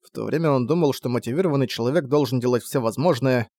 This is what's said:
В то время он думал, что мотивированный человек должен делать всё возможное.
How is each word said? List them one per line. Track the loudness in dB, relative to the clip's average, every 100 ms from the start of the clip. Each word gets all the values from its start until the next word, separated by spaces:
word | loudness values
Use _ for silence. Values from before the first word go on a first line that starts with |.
В | _
то | -10
время | -4 -2 2
он | 0 2
думал, | 2 2
что | 0 -2
мотивированный | -2 -2 -2 0 0 0
человек | -2 0 0 0
должен | 0 2 0
делать | 0 0
всё | 0 -2
возможное. | -2 0 0 2 2 0 -2